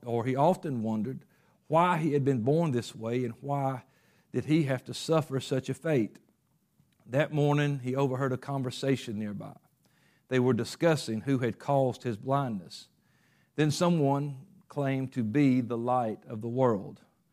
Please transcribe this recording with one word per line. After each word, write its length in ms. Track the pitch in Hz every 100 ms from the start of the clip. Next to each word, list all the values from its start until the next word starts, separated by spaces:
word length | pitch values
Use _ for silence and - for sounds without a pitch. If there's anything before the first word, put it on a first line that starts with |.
| 120
or 200 | 117 123
he 100 | 131
often 480 | 160 185 156 123
wondered 420 | 110 110 113 135 - _ _ _ -
why 300 | 156 180 165
he 160 | 160
had 120 | 143 135
been 160 | 127
born 300 | 117 160 165
this 240 | 120 - 110
way 280 | 113 123
and 100 | 123 113
why 420 | 139 143 135 127 - _ _ _ _
did 140 | 127 127
he 180 | 160
have 200 | 139 127 -
to 80 |
suffer 460 | - - 160 147 131
such 300 | - 131 131
a 40 |
fate. 440 | 123 165 139 101 - _ _ _ _ _ _ _ _ -
That 260 | 131 156
morning, 460 | 151 147 147 143 139
he 120 | 127 127
overheard 380 | 139 127 135
a 40 | 127
conversation 800 | - 139 131 - 139 135 - 104
nearby. 380 | 104 101 107 - _ _ _ _ _ _ -
They 120 | 127
were 140 | 123
discussing 680 | 117 117 - 165 151 - 110
who 180 | 135 131
had 180 | 120 -
caused 460 | - 139 127 -
his 140 | 123 104
blindness. 720 | 131 139 131 101 80 - - _ _ _ _ _ _ -
Then 160 | 151
someone 640 | 143 175 170 139 139 143 135 - - -
claimed 460 | 147 139 135 131
to 100 | 131
be 380 | 110 139 139 127
the 160 | 117 117
light 420 | 120 127 113 104 -
of 140 | 110
the 60 | 117
world. 540 | 123 127 101 101 104 _ _ _